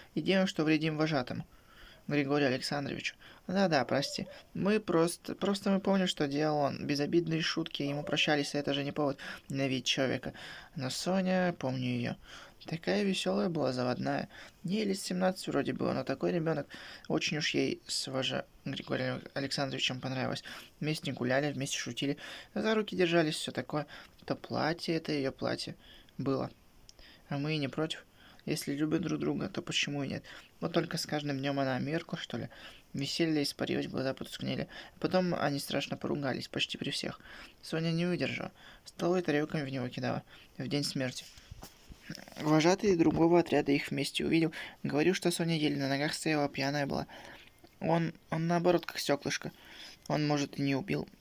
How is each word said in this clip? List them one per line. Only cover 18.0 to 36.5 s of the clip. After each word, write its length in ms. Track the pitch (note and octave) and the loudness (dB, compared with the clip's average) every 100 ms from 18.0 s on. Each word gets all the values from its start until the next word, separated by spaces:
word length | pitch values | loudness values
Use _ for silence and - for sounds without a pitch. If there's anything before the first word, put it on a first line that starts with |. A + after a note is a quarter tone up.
| - | -2
вожа-, 380 | C3 C3 C3+ - - | -2 -2 -2 -6 -10
Григорием 580 | C#3 C3+ - C3+ B2+ B2+ - | -8 -6 -4 -2 -2 -4 -6
Александровичем 680 | C3+ C#3 - C3+ C3 - B2+ | -6 -4 -2 -4 -2 -2 -2
понравилось. 420 | B2+ C3 B2 - - - - - | -4 -2 -2 -4 -8 -16 -14 -6
Вместе 320 | D3+ D3+ D3+ | -2 -2 -4
гуляли, 400 | - B2 C3 D3 | -2 2 2 2
вместе 260 | C3 C#3 - | -2 -4 -4
шутили. 380 | - A#2+ C#3 C#3+ - - - | -6 -2 -2 -2 -6 -14 -8
За 200 | G#3 G#3+ | -2 0
руки 220 | A3 G#3 F3+ | 0 0 2
держались, 400 | F3 E3+ D#3 D#3+ | 4 4 4 0
все 160 | - | -4
такое. 340 | C3 - D3+ D3 - - - | -6 -4 -4 -4 -10 -20 -10
То 100 | - | -6
платье, 640 | C3 - B2 C#3 E3 - D#3+ | -6 -4 -2 0 -2 -2 -2
это 160 | D#3+ | 0
ее 180 | D3+ C3+ | -2 -2
платье 460 | - B2 B2 - - - - - - | -2 -4 -4 -6 -12 -18 -20 -16 -6
было. 320 | C#3 C3 A#2+ - - - - - - - - | -2 0 -2 -8 -20 -20 -20 -20 -20 -18 -8
А 100 | C#3 | -4
мы 160 | D3 | -2
и 40 | D#3 | -2
не 100 | C3+ | -2
против. 360 | C#3 D#3 - - - - - - | -2 -2 -4 -14 -20 -20 -10 -4
Если 280 | D#3 - | -2 -2
любят 280 | C#3 D#3 D#3+ | 0 2 2
друг 180 | D#3 D#3 | 0 0
друга, 280 | D3 C#3+ D3 | 0 -2 -4
то 120 | - | -6
почему 420 | - - - C#3+ | -2 -2 0 -2
и 40 | C3+ | -2
нет? 160 | - - - - - | -4 -8 -18 -18 -6
Вот 120 | E3 | -2
только 260 | E3+ D#3+ D#3 | 0 0 -4
с 80 | - | -4
каждым 320 | D3+ D3 C3+ | -4 -2 -2
днем 220 | C#3 C#3 | -2 0
она 180 | C3+ B2+ | 0 0
мерку, 380 | C3 E3 - E3 | -2 -4 -4 -8
что 200 | - A#2 | -6 -6
ли? 100 | A2+ - - - - | -8 -12 -18 -20 -10
Веселье 480 | C#3 C#3 - E3 D3+ | -6 -2 0 2 2
испарилось, 460 | C#3+ - C3+ C3 C#3+ | 0 -2 -2 -2 -2
глаза 260 | - C3+ | -2 -2
потускнели. 540 | C3 - - C3+ - - - - - | -4 -8 -8 -4 -4 -6 -10 -18 -4
Потом 340 | D#3 - F3+ | 0 2 2
они 240 | - D3 C#3 | 2 0 0
страшно 380 | - C3+ - C3+ | -2 -2 -2 -4
поругались, 520 | - C#3+ C3+ - | -2 -2 -2 -4
почти 300 | - | -4